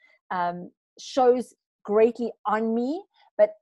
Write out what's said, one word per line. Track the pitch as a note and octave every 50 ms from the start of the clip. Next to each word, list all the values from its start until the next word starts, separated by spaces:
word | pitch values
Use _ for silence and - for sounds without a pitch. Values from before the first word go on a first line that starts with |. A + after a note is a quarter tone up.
| _ _ _ _ _ -
um, | G3 F3+ F3 F3 F3 F3 F3 - _ _ _ _ _ -
shows | - - - C4+ B3+ B3 B3 B3+ A3+ - _ _ _ _ _ _ -
greatly | - G#3 G#3+ A3 A#3+ A#3 - A#3 A3 - _ -
on | F#3+ G3+ A3 A3+ A3+ A3+
me, | A#3 A#3+ C4 D#4 F#4 G4+ _ _ _ _ _ _ -
but | G#3 G#3+ - _